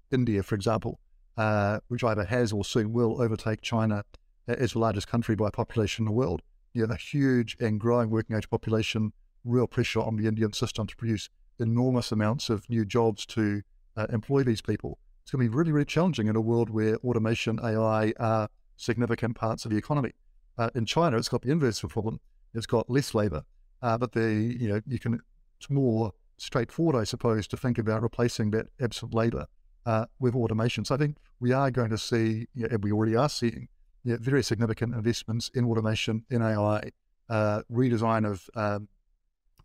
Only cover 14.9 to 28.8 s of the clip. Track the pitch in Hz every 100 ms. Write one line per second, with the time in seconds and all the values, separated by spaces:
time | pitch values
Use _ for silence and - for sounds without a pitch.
14.9 | - _ _ - 131 120 120 170 147 143
15.9 | 156 180 139 110 110 110 117 110 110 110
16.9 | 110 123 117 110 117 - 113 117 110 110
17.9 | 110 107 - 113 110 107 _ _ - -
18.9 | 117 120 117 117 120 113 110 117 107 -
19.9 | 147 117 - _ _ _ - 117 123 113
20.9 | 160 170 117 - 120 120 160 131 104 92
21.9 | 117 107 - - _ _ 117 - 113 110
22.9 | 131 - 113 104 73 - _ _ _ 123
23.9 | 117 120 120 113 107 113 120 113 104 123
24.9 | 120 120 113 - _ _ _ - 139 131
25.9 | 110 113 - _ - - 135 117 - 165
26.9 | 131 107 - 120 110 101 113 131 120 107
27.9 | 110 113 - 120 - 107 110 - -